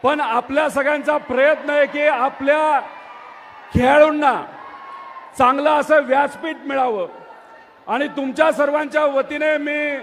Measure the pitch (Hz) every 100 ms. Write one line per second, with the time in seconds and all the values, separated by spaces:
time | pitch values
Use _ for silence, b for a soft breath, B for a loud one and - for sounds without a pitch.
0 | 247 294 269 233 247 277 302 - 277 294
1 | 277 302 294 254 277 302 285 294 277 294
2 | 294 269 262 269 269 302 311 285 208 -
3 | - - - - - - - - 247 294
4 | 311 302 294 214 131 - - - - -
5 | - - - - 254 277 294 302 269 311
6 | 262 262 285 - 330 320 285 269 254 208
7 | 170 - - - - - - _ - 240
8 | 294 262 269 254 320 277 285 294 302 302
9 | 302 269 269 294 302 302 294 294 294 277